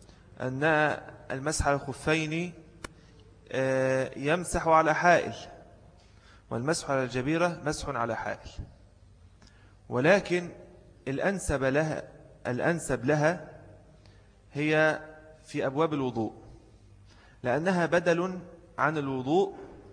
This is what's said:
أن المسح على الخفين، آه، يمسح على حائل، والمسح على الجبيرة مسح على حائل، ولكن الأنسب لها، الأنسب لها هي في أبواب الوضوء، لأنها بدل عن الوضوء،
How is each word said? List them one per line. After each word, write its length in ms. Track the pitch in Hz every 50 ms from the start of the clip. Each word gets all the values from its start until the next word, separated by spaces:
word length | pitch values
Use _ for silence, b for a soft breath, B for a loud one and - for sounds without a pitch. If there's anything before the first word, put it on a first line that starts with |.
| B B B B B B - -
أن 240 | 123 127 131 131 151 160 156 151 151 147 110 - - - - - - -
المسح 360 | - 135 135 151 160 - -
على 80 | 143 143
الخفين، 800 | 139 - 139 127 - - 156 156 160 156 151 160 165 175 180 165 - - - - - - B B B B B B B B - - - - -
آه، 680 | - 131 135 131 131 131 131 131 131 131 131 123 - -
يمسح 480 | 135 143 160 180 170 - - 170 156
على 280 | 165 160 160 160 151 156
حائل، 400 | - 170 180 170 - - 110 104 - - - - - - - - - - - - b b b b b b b b b b -
والمسح 420 | 123 117 123 147 170 165 - -
على 120 | 139 135 131
الجبيرة 580 | 120 117 127 123 143 160 165 175 175 170 - 127
مسح 240 | 147 151 - - 147
على 260 | 135 117 117 117 107
حائل، 340 | - - 107 107 - - - - - - - - - - - - - - - - - - - - b b b b b b b b b b -
ولكن 600 | 120 123 131 160 196 196 - - 175 180 175 175 - - - - - - - - - - -
الأنسب 560 | 135 135 - - 185 202 180 - - 147 131 135
لها، 400 | 131 135 147 160 156 131 - - - - - - - - - -
الأنسب 580 | - 123 123 87 151 175 160 - - 135 117 117
لها 540 | 135 151 151 147 160 180 175 - - - - - - - - - - b b b b b b b b b b b - -
هي 480 | 139 151 151 156 156 156 156 151 - - - - - - - - - -
في 200 | - - 143 113
أبواب 280 | 139 131 143 160 160 151
الوضوء، 400 | 139 131 127 113 117 110 104 - - - - - - - - - - - - - - b b b b b b b b -
لأنها 420 | 123 120 147 165 190 185 175 170
بدل 540 | 151 165 180 165 175 165 170 175 190 185 180 - - - - - - -
عن 200 | - 131 147 160
الوضوء، 580 | 151 143 135 135 131 123 135 156 190 202 - - - - - - - - -